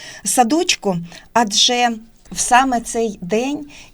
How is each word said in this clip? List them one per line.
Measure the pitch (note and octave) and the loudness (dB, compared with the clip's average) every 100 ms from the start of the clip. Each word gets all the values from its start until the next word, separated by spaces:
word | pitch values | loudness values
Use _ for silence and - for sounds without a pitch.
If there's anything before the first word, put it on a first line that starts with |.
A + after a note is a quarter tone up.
| - - | -18 -10
садочку, | - - A#3 D#4 F4+ - G3+ F3 E3+ - - | -2 2 2 2 0 0 -2 -2 -4 -14 -4
адже | - A3+ G#3+ - A#3+ A#3+ A3+ - - - | 0 0 2 0 2 0 -2 -10 -20 -12
в | - | -6
саме | - B3 C4+ A#3+ | 2 4 4 0
цей | A#3 A#3 A3+ G#3+ | -2 -2 -4 -4
день | F3 G#3+ C4 D4+ D4 - - | -4 -2 -2 -4 -8 -18 -20